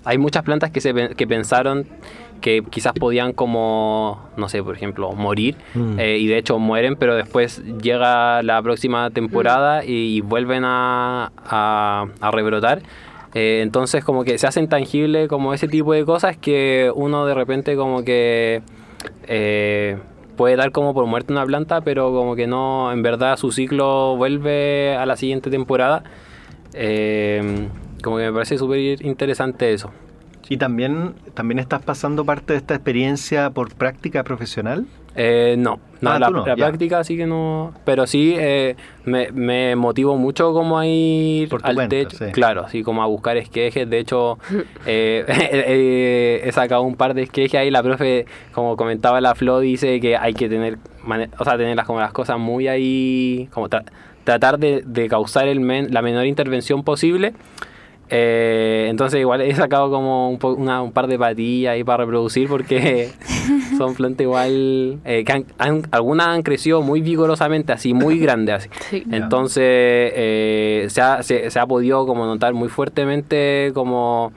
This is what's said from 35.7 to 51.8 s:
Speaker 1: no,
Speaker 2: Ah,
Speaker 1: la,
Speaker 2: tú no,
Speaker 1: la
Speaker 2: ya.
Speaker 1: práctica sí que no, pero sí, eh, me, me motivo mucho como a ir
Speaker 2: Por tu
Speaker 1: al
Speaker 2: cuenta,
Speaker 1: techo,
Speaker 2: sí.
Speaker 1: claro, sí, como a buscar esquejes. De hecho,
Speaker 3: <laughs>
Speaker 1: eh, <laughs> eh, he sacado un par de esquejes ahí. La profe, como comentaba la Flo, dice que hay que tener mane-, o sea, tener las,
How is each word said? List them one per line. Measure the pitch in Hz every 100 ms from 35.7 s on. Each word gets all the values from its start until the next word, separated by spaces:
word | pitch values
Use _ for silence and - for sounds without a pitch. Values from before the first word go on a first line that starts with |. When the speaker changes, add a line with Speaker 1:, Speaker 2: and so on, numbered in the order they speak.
| 107 - -
Speaker 1:
no, | 123
Speaker 2:
Ah, | 147
Speaker 1:
la, | 185
Speaker 2:
tú |
no, | 170 131
Speaker 1:
la | 127
Speaker 2:
ya. | 147
Speaker 1:
práctica | 160 170 175
sí | 165 170
que | 165
no, | 160 160 160 165 -
pero | - 131 123
sí, | 143 160 170
eh, | 147 139 131 127 - -
me, | 123 127 -
me | 127 120 123 127 123
motivo | 120 120 139 139
mucho | 131 139 165
como | 165 165 160
a | 160
ir | 160 160 160 160 156 151
Speaker 2:
Por | 120
tu | 131
Speaker 1:
al | 127
Speaker 2:
cuenta, | 117 135
Speaker 1:
techo, | 135 -
Speaker 2:
sí. | 104
Speaker 1:
claro, | 123 117 92 -
sí, | 117
como | 113 110
a | 110
buscar | 107 117 117
esquejes. | - 117 117 135 120
De | 117
hecho, | - 123 120 110 -
Speaker 3:
<laughs> | 196 - - -
Speaker 1:
eh, | 113 110 113 -
<laughs> |
eh, | 127 - 139 127 131 131 127 123 123 120 120 127
he |
sacado | 131 123 123
un | 127 127
par | 131
de | 131
esquejes | 127 135 135 139
ahí. | 139
La | 131
profe, | 127 131 135 123 120 - -
como | - 120 113
comentaba | 113 110 123 127
la | 127 117
Flo, | 127 127
dice | 131 127 135 123
que | 120 117
hay | 117
que | 110 113
tener | 113 113 110 - -
mane-, | 113 110 113 -
o |
sea, | 117 120
tener | 117
las, | 117